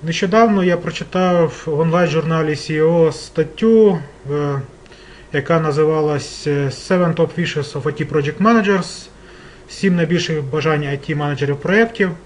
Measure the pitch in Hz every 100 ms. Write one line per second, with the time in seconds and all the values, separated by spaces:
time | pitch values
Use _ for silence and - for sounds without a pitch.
0 | 156 165 196 214 226 202 180 175 175 165
1 | - 185 185 175 160 - - 151 165 170
2 | 170 156 156 165 156 151 - 156 156 170
3 | 160 147 - - 156 - 226 226 214 170
4 | 135 - 135 147 147 139 131 - - -
5 | - - - 143 139 165 156 143 156 156
6 | 151 147 - - 151 143 139 - - 185
7 | 175 160 165 - 170 151 139 147 147 147
8 | 156 151 139 151 208 233 202 196 175 -
9 | - - - - - - - - 196 175
10 | 156 170 - 156 139 151 147 151 143 143
11 | - 147 147 143 143 143 170 202 226 -
12 | 190 180